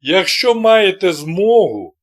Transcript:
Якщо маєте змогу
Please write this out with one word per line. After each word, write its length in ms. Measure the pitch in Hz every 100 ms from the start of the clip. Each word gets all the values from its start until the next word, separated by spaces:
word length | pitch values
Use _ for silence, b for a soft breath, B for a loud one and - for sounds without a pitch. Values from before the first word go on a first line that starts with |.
Якщо 540 | 131 180 175 - 254 233
маєте 580 | 220 226 202 190 185
змогу 800 | 151 151 170 214 233 170 104 92 _